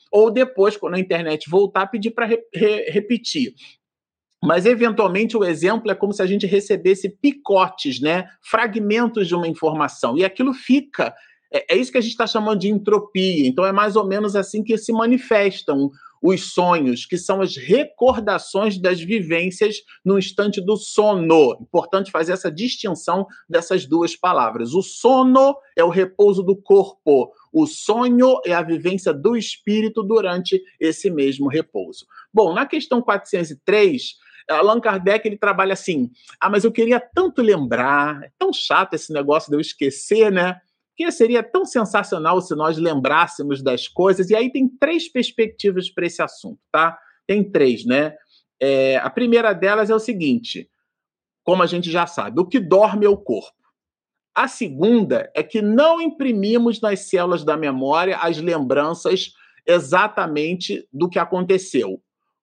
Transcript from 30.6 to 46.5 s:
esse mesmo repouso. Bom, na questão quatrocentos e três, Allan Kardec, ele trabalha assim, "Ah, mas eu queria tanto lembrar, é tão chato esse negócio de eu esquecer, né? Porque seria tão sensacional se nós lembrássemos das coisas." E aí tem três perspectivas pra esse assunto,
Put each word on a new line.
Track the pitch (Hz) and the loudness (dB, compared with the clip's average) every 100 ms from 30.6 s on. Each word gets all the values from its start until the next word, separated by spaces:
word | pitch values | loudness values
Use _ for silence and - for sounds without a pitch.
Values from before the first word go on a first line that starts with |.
| 185 - | -4 -4
esse | 160 160 196 | -4 -2 -2
mesmo | 156 139 135 139 | 0 -2 -2 -2
repouso. | 156 - 104 85 - - - - | -2 -4 -8 -10 -14 -20 -20 -2
Bom, | 208 185 | 2 2
na | 190 277 | 0 -2
questão | 302 - 240 | -4 -2 -2
quatrocentos | 233 202 - 180 156 | 0 -2 -2 -4 -4
e | 143 | -6
três, | - 208 196 123 - - _ - - | 0 4 4 2 -6 -16 _ -14 -2
Allan | 156 202 233 | 2 4 2
Kardec, | 233 190 185 214 214 | 0 0 0 0 -2
ele | 202 | -2
trabalha | 208 190 190 | 0 0 0
assim, | 190 - 151 123 - - - | -2 -4 -4 -4 -8 -20 -4
"Ah, | 185 | 0
mas | 202 226 | 2 2
eu | |
queria | 226 226 247 | 2 2 2
tanto | - 349 381 - | 0 -2 0 2
lembrar, | 220 180 127 117 131 143 147 147 | 4 2 0 -2 2 2 0 -4
é | - - | -14 -4
tão | 381 | -2
chato | - - 151 190 | -2 0 0 0
esse | 160 - | -6 -6
negócio | 151 143 156 151 | -4 0 0 0
de | 147 | -4
eu | |
esquecer, | 156 - 135 - - 214 214 | -4 -4 -4 -4 0 4 4
né? | 185 180 180 _ _ _ | 2 -2 -4 _ _ _
Porque | - 330 | -8 -4
seria | - 233 240 | 2 2 2
tão | 226 370 | 0 -2
sensacional | 370 247 208 208 190 175 156 185 | -2 -2 -2 -2 -2 -2 0 0
se | 175 151 | -2 -2
nós | 160 160 | -2 0
lembrássemos | 165 143 131 156 175 - 143 139 | -2 0 0 2 0 -4 -6 -4
das | 131 123 - | -2 -4 -4
coisas." | - 190 185 185 | 0 0 2 0
E | 214 | 0
aí | 254 | 0
tem | 269 254 | 0 -2
três | - 294 339 - | 0 -2 -2 -4
perspectivas | 254 240 - 220 - 202 185 185 | -4 -4 -2 -4 -2 -4 -2 -6
pra | - 170 | -6 -6
esse | - | -4
assunto, | 156 - - | -8 -8 -18